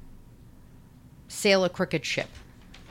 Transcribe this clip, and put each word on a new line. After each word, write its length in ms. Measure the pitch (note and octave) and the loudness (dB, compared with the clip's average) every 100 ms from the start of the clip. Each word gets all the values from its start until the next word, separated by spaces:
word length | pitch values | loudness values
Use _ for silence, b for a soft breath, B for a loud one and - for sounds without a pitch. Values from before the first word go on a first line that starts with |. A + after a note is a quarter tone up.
| - - - - - - - - - - - - - | -18 -20 -20 -20 -20 -20 -20 -20 -20 -20 -20 -20 -14
Sail 380 | - G#3 G3 | 0 4 6
a 40 | F3+ | 4
Crooked 340 | - F3+ D#3+ | 0 0 0
Ship. 240 | - - - - - - - - - | -2 -4 -4 -10 -20 -20 -20 -20 -20